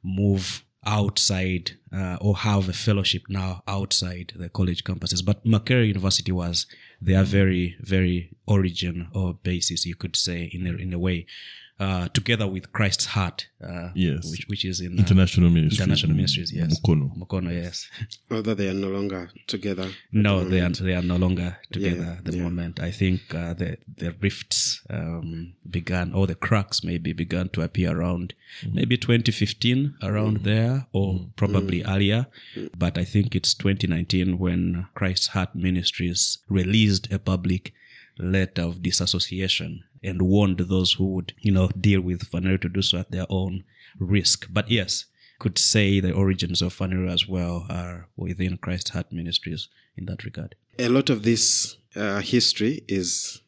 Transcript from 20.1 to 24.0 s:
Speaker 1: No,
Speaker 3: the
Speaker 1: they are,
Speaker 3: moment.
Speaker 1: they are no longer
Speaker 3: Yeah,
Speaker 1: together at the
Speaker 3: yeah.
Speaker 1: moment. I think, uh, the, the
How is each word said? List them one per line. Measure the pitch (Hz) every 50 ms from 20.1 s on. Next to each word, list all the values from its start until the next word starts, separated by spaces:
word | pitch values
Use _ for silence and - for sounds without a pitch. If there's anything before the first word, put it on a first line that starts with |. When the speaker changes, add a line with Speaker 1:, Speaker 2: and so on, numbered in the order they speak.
Speaker 1:
No, | - 107 104 104 98 92
Speaker 3:
the | 90 92
Speaker 1:
they | 92 92
are, |
Speaker 3:
moment. | 90 90 80 -
Speaker 1:
they | 92 92 90
are | 90
no | 87 90 90
longer | 90 92 90 92 90 87 87 90
Speaker 3:
Yeah, | - - _
Speaker 1:
together | - 87 98 95 87 87 85 85 85 90
at | -
the | - 90
Speaker 3:
yeah. | 87
Speaker 1:
moment. | 87 85 85 87 85 82 80 -
I | - 87
think, | - - 98 92 90 92 - -
uh, | - 85 85 85 85
the, | 90 87 87 85 - _ - -
the | -